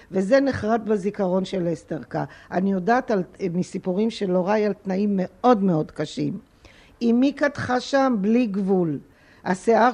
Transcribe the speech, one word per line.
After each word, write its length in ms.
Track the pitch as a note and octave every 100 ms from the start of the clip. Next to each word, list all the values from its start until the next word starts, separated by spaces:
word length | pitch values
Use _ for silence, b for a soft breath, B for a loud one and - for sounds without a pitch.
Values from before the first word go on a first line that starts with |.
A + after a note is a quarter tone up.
| B
וזה 300 | F#3+ F#3+ C4+
נחרט 400 | C#4 - G#3+ A3+
בזיכרון 640 | G#3+ G#3+ F#3+ - F#3 F#3+
של 280 | F#3+ F#3 E3+
אסתר 300 | D#3+ - E3
קה. 220 | - D#3+ C#3+ B B
אני 220 | F3+ G3
יודעת 380 | F#3+ F3+ A#3+ B3+
על, 120 | G#3 F3 - F#3
מסיפורים 560 | E3+ F3 F#3+ F#3 F3+ A3
של 200 | A3 G3
הוריי 360 | F3+ F3 G#3+ G#3
על 60 |
תנאים 380 | G3 G3 F#3 G#3
מאוד 480 | G3 F3+ - B3 A#3
מאוד 280 | G3 D#3+ D#3
קשים. 480 | - D3+ - D3 F#3+ - b b b b b
אמי 300 | A#3 A#3+ C#4
קדחה 480 | C#4 D4 C#4+ - B3
שם 360 | - C#4 C4+ A#3
בלי 260 | G3 A#3 B3
גבול. 520 | G3 F#3+ F#3+ E3+ C#3 - b b b
השיער, 460 | - F#3 - A3 A#3+